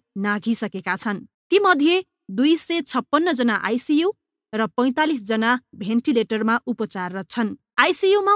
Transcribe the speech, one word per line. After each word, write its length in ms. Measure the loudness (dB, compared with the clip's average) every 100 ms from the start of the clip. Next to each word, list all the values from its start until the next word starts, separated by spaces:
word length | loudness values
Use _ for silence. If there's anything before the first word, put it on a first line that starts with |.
| -6 -6
नाघिसकेका 800 | -4 -2 -2 -2 -4 -8 -6 -4
छन्। 240 | -4 -6 -10 _ _
तीमध्ये 520 | 2 4 4 4 2 -2 _ -10
दुई 260 | 0 2 2
सय 240 | 0 -4
छप्पन्न 500 | -2 -4 0 0 2
जना 240 | 0 0 0
आइसियू 500 | -2 -4 0 0 0 -4 _ _ _
र 140 | -4 -2
पैँतालिस 560 | 0 0 0 0 -2
जना 340 | -2 0 0 0 -4 -10
भेन्टिलेटरमा 840 | -2 -2 2 0 0 -2 0 0 -2
उपचाररत 640 | -6 -6 -6 -8 -8 -8
छन्। 240 | -4 -4 -6 _ 0
आइसियूमा 540 | 2 4 4 4 4